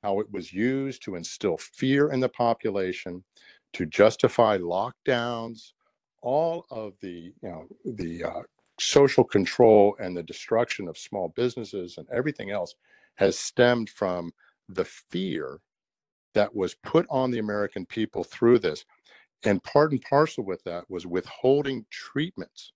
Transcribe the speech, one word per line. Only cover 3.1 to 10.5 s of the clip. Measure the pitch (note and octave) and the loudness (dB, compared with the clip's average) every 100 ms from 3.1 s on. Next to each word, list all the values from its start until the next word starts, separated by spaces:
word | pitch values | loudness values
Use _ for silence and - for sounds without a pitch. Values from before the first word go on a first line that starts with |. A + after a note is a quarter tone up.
| F2+ _ _ - _ _ | -14 _ _ -20 _ _
to | - E2 | -8 -6
justify | - G#2+ - A#2 - A2 G2+ | 4 4 6 0 4 4 4
lockdowns, | E2+ F2+ A#2 - - B2 A#2+ A#2 A2+ A2+ - _ _ _ _ _ | 0 -2 -4 -6 -2 -2 -2 -6 -8 -14 -20 _ _ _ _ _
all | A#2+ C#3 E3 E3 - | -4 0 0 -4 -10
of | A#2 G#2+ F#2 | -12 -12 -12
the, | G2 F2 E2+ - | -14 -12 -16 -16
you | G2 | -14
know, | E2+ E2+ G#2 | -14 -16 -14
the, | - G#2+ E2+ E2 | -12 -8 -8 -6
uh, | - - - _ _ - | -8 -8 -14 _ _ -6
social | - C#3+ C#3 - | 2 6 6 6
control | B2 G2+ F#2+ - A#2 G#2+ G2+ G2 | 4 2 0 6 8 8 6 2
and | F#2 | -8
the | F2 | -8
destruction | D#2+ - - | -10 -14 -2